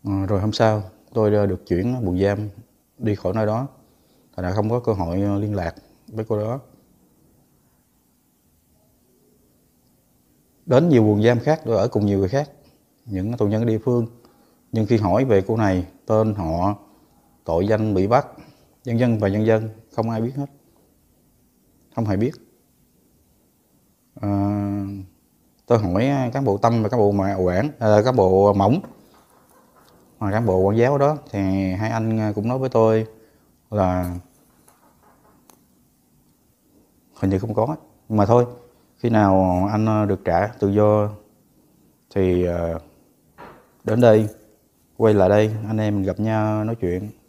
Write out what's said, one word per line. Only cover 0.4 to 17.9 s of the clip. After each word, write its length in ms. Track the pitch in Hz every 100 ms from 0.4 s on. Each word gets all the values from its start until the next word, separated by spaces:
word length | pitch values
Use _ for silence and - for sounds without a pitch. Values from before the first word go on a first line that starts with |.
hôm 120 | 104
sau 300 | 104 113 107 95 _ _
tôi 160 | 117 107
được 360 | 104 101 92 -
chuyển 380 | 87 110 127
buồng 140 | 101 90
giam 200 | 98 101 104 - - _ _ _
đi 160 | 113
khỏi 180 | 101 -
nơi 120 | 110 107
đó, 200 | 110 139 - _ _ _ _ _
và 80 | -
đã 100 | 90
không 180 | 104 107
có 100 | 120
cơ 120 | 120
hội, 300 | 98 85 90
ờ, 160 | 101 101
liên 160 | 104
lạc 200 | 101 82 - _ _ -
với 160 | 110 110
cô 100 | 107
đó. 220 | 107 135 - _ _ _ _ _ _ _ _ _ _ _ _ _ _ _ _ _ _ _ _ _ _ _ _ _ _ _ _ _ _ _ _ _ _ _ _ _ _ _ -
Đến 220 | 123 170
nhiều 140 | 131
buồng 200 | 107 104
giam 160 | 113 120
khác, 200 | 147 156
tôi 120 | - 110
ở 120 | 113
cùng 180 | 117 104
nhiều 120 | 98
người 100 | 92
khác, 220 | 135 147 - _ _ _ _ -
những 300 | 95 101 120
tù 120 | 104
nhân 140 | 107
ở 20 |
địa 140 | 117 110
phương. 280 | 127 123 117 - _ _ _ _ _
Nhưng 140 | 113 107
khi 100 | 113
hỏi 280 | 101 101
về 180 | 131 101 92
cô 100 | 113
này, 300 | 104 92 87 _ -
tên 280 | 110 107
họ, 400 | 98 82 82 95 104 - _ _ _ _ _
tội 220 | - 82 98
danh 280 | 107 110